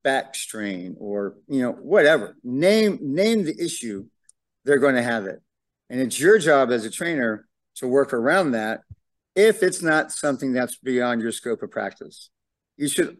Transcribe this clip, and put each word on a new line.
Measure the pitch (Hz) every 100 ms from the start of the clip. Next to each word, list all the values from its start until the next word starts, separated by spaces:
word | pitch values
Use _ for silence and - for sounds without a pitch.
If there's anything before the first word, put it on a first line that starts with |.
back | 135 135 -
strain | - - 110 101 92 90 -
or, | 101 101 98 - -
you | 139
know, | 123
whatever. | - 135 196 147 156 101 -
Name, | 123 131 180 220 214 175
name | 147 151 214 226
the | 160 -
issue, | 170 - 117 98 - _ _ _ _ _
they're | 135 143
gonna | 139 127
have | 120 113 95
it. | - _ _ _ _ _
And | 127
it's | 123 113
your | 165 220
job | 160 139 127
as | 123
a | 110
trainer | - 170 156 117 107 - _ _ -
to | 127
work | 139 131
around | 123 123 185 160
that | 113 110 110 _ - _ _ _
if | - 214 214
it's | 185 -
not | 165 156 -
something | - 147 131 135
that's | 127 120 -
beyond | 131 123 123 117
your | 113
scope | - 123 110
of | 104
practice. | 113 98 - - - - _ _ _ _ -
You | 143
should | - 160